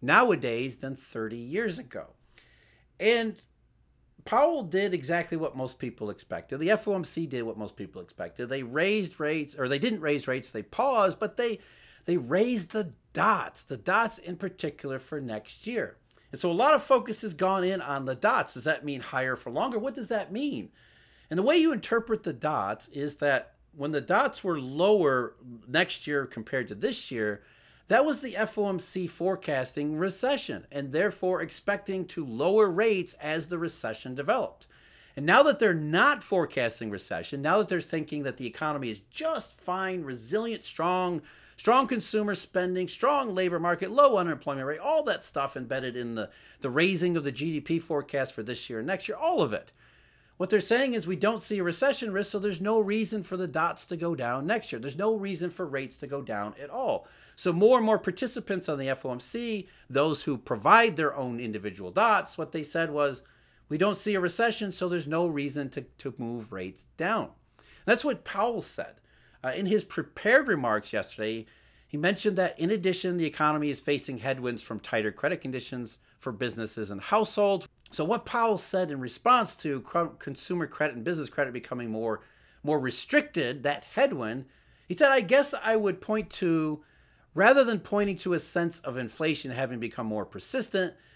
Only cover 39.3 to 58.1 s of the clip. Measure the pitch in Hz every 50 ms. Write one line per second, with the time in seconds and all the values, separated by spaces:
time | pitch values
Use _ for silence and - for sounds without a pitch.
39.3 | 320 240 - - - - - - 180 190 190 185 185 180 156 135 127 117 110 117
40.3 | 165 214 226 233 220 - - - - - 165 175 180 185 185 180 175 156 - -
41.3 | - - - - - - - 214 240 269 269 - 262 220 - - - 214 208 208
42.3 | 196 - - - - 185 180 180 185 185 180 175 - - - 269 294 285 262 226
43.3 | 185 185 185 175 175 165 170 175 175 170 190 185 220 277 294 269 233 190 175 170
44.3 | 151 123 - 151 139 135 131 139 151 160 185 277 320 311 294 247 180 - - -
45.3 | - 147 139 139 - 135 123 113 131 131 131 127 120 123 120 120 117 113 101 -
46.3 | - - - - - - - 131 120 147 170 196 190 160 180 180 170 165 143 143
47.3 | 123 123 147 165 160 143 139 - 165 165 165 - 160 143 - - - 139 131 127
48.3 | - - 107 117 120 - - - 120 110 113 160 190 180 - - 220 175 311 330
49.3 | 359 294 165 120 104 80 - - _ _ _ - _ _ _ _ _ _ _ _
50.3 | _ - 180 185 214 202 190 - 226 247 277 262 240 220 156 170 185 147 190 214
51.3 | 233 208 - - 214 196 180 175 165 - 262 277 247 - 247 214 190 196 202 -
52.3 | - 202 185 208 185 156 190 208 226 226 214 190 208 220 220 - 220 208 170 -
53.3 | 190 180 185 170 131 160 165 170 - - - - 180 156 170 170 165 131 123 120
54.3 | 123 135 139 175 226 226 - - 143 117 120 143 120 160 202 220 226 208 196 196
55.3 | 190 156 175 175 175 - 180 147 135 135 139 123 - - 147 131 139 139 127 113
56.3 | 107 101 104 107 - - 143 151 175 247 269 196 113 90 - - - - - -
57.3 | - - - 185 165 175 208 226 254 240 220 220 214 196 - 190